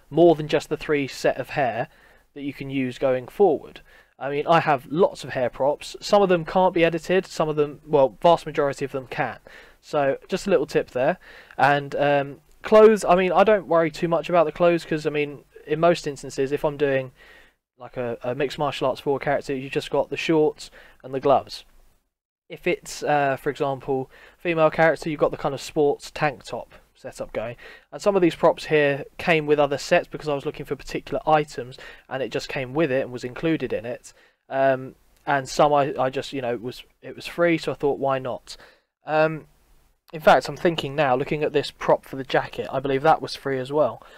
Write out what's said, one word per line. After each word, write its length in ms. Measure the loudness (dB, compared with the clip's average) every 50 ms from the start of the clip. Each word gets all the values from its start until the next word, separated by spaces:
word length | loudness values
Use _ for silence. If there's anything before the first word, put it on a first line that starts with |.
| _ _
more 240 | 2 6 6 6 6
than 140 | 4 0 -2
just 200 | -2 -2 -2 -4
the 80 | -6
three 320 | -8 -4 -2 -2 -2 -2 -4
set 300 | -8 -2 -2 -2 -2 -2
of 120 | -6 -6
hair 380 | -4 -2 -2 -2 -2 -4 -6 -8 _ _ _ _ _ _ _ _ _
that 80 | -12 -10
you 100 | -10 -10
can 160 | -10 -10 -6
use 300 | -4 -2 -2 -2 -4 -2
going 280 | 0 0 0 0 -4
forward. 540 | -8 0 4 4 4 4 2 -2 -10 -20 -20 -20 _ _ -20 _ _ _ -12
I 100 | -8 -6
mean, 180 | -6 -4 2
I 140 | 4 4 4
have 260 | 4 2 0 0 -2 -6 0
lots 320 | 2 2 2 0 -6 -12
of 60 | -8
hair 180 | -4 -2 -2 -4
props. 480 | -2 0 0 0 0 -2 -6 -14 -16 -14
Some 200 | -2 2 4 4
of 80 | 6 4
them 160 | 2 2 0
can't 300 | 0 0 2 2 2 4
be 100 | 2 2
edited, 400 | 2 0 -2 -2 0 0 0 0
some 220 | -2 -4 -4 -4 -2
of 80 | 0
them, 240 | 0 -2 -2 -4 -10 -6
well, 320 | 0 2 4 4 2 2 2
vast 240 | 4 4 4 4 2
majority 400 | -4 -2 -2 0 0 -2 -4 -6
of 80 | -6 -6
them 140 | -8 -10
can. 320 | -8 -6 -6 -4 -6 -6 -12 _ -20 -20 -20 -20 -20 _ _
So 380 | _ -4 -2 0 0 0 0 -2 -6 -8
just 180 | -8 -6 -2
a 40 | 0
little 160 | 0 0 0
tip 240 | 0 -2 -2 -2 -2
there. 280 | -4 -2 0 0 -2 -2 -8 -18 -20 -20 -20 -16 -2
And, 380 | 2 2 2 4 2 0 -4 -4
um, 440 | -2 0 2 2 0 0 -4 -8 -16 _ _ _ _ -2
clothes, 420 | 4 8 8 10 10 8 6 4
I 100 | 2 4
mean, 160 | 4 4 2
I 140 | 4 4 6
don't 240 | 6 4 2 2 2
worry 220 | 2 2 2 2
too 180 | -2 -4 -2 0
much 200 | 0 -2 4 4
about 160 | 6 6 6
the 80 | 4 2
clothes, 320 | 2 4 4 4 2 0
'cause, 220 | -2 -4 -2 -2
I 40 | -2
mean, 340 | -2 0 -2 -2 -6 -12 -20 _ _ -20 -6
in 120 | -4 -2 2
most 280 | 4 2 2 2 -2
instances, 440 | -6 -8 -8 -12 -10 -4 -4 -2 -2
if 140 | -2 -2 -2
I'm 120 | -2 0
doing, 360 | 0 0 0 0 0 -2 -4 -12 _ -20 -20 -20 -20 -20 _ _ _ _ _ _ _
like, 180 | -20 -14 -10
a, 200 | -8 -6 -6 -8 -6 -6
a 120 | -6 -4
mixed 240 | -4 -4 -6 -4 -4
martial 300 | -4 -4 -2 -2 -2 -2
arts 120 | -2 -2
four 180 | -2 -2 -2 -2
character, 360 | -2 -2 -2 -2 -2 -4 -6
you've 180 | -6 -6 -6 -6
just 180 | -6 -6 -2
got 200 | -2 -2 -2 -2
the 60 | -4
shorts 540 | -6 -2 2 2 4 4 2 0 -4 -12 -20 -20 -20 -20 -20 -20 _ -14
and 100 | -8 -8
the 60 | -2
gloves. 440 | 2 4 4 4 2 -2 -12 -18 -18 _ _ -20 _ _ _ _ _ _ _ _ _ _ _ _ _ _
If 180 | -20 -6 -2
it's, 360 | -2 -2 -2 -6 -12 -12 -6 -2
uh, 340 | 0 2 2 2 0 -2
for 140 | -2 -4 -6
example, 600 | -4 -2 -4 -4 -4 -6 -4 -4 -4 -4 -4 -8 -12 -20 -20 -20 _ _
female 320 | _ -4 0 2 2 2
character, 400 | 4 4 2 2 2 0 -4 -6
you've 100 | -2 0
got 100 | 0 0
the 60 | 0
kind 180 | -2 -4 -6 -6
of 60 | -6
sports 500 | -10 -6 0 2 2 2 2 0 -6 -12
tank 320 | -6 -4 -2 -2 -2 -6 -12
top 280 | -12 -12 -12 -12 -14 -18 -20 _ _ _
setup 380 | _ -18 -18 -12 -12 -12 -8 -8
going. 240 | -8 -8 -8 -10 -14 -18 -20 -20 -20 _ _ -18
And 100 | -2 0
some 140 | 2 2
of 60 | 4 2
these 120 | 2 2
props 320 | 4 2 2 2 2 -2
here 380 | 0 2 2 4 2 0 -2 -6 -12 _ -6
came 280 | 0 0 2 2 4
with 140 | 2 4 4
other 180 | 4 2 0 -4
sets 300 | 0 2 2 2 2 0
because 200 | -8 -10 -6 -4
I 60 | -6
was 120 | -4 -4
looking 200 | -8 -10 -10 -8
for 80 | -8 -10
particular 460 | -10 -8 -10 -10 -10 -8 -6 -8 -4 2
items, 540 | 2 2 2 2 -2 -6 -12 -12 -12 -14 -18 -20 -20 -20 -20 _ -10
and 120 | -6 -6 -6
it 80 | -4
just 180 | -4 -6 -8 -6
came 260 | -8 -8 -8 -4 -2
with 160 | -2 0 2
it 120 | 0 0 -2
and 100 | -2 -6
was 100 | -10 -10
included 500 | -10 -8 -4 -2 -2 0 0 -2 -4 -4
in 120 | -6 -6
it. 280 | -8 -10 -12 -14 -20 -20 _ _ _ _ _ _ _
Um, 480 | -2 2 2 2 2 0 -4 -10 -16 _ _ _ _ _ _
and 240 | -2 -2 -2 -2 -4
some 240 | 2 2 4 4 6
I, 220 | 4 2 0 0
I 140 | -2 -2 -2
just, 220 | -2 -4 -8 -6 -8
you 80 | -6
know, 140 | -6 -4 -6
it 80 | -6 -8
was, 200 | -10 -12 -12 -18 _ _ _ -20
it 120 | -18 -18
was 120 | -16 -16
free, 320 | -12 -2 0 2 2 2 0
so 120 | -2 -6
I 40 | -6
thought, 220 | -2 -2 -2 -2 0
"Why 200 | -2 -2 -2 -2
not?" 380 | -4 -6 -8 -8 -10 -16 -20 -20 -20 -20 _ _ _ _ _ _ _
Um, 420 | -2 2 2 2 2 0 -4 -10 _ _ _ _ _ _ _ _ _ _ _ _ _ -14
in 80 | 0
fact, 280 | 4 6 6 6 4 0
I'm 80 | -8
thinking 380 | -2 -2 -2 -2 0 -6 -6 -2
now, 220 | -2 0 2 2
looking 260 | 0 0 -2 -2 -2 -2
at 100 | 0 0
this 200 | -2 -2 -2 -8
prop 320 | _ 0 0 0 0 0
for 100 | -8 -12
the 80 | -12 -8
jacket, 460 | -2 -2 -2 -2 -2 -8 -10 -10 -6
I 80 | -6 -6
believe 240 | -4 -2 -2 0 2
that 180 | 2 2 2
was 140 | 0 -8 -12
free 240 | -10 -8 -6 -6 -6
as 140 | -6 -4 0
well. 280 | 0 0 0 -2 -6 -14 -20 -20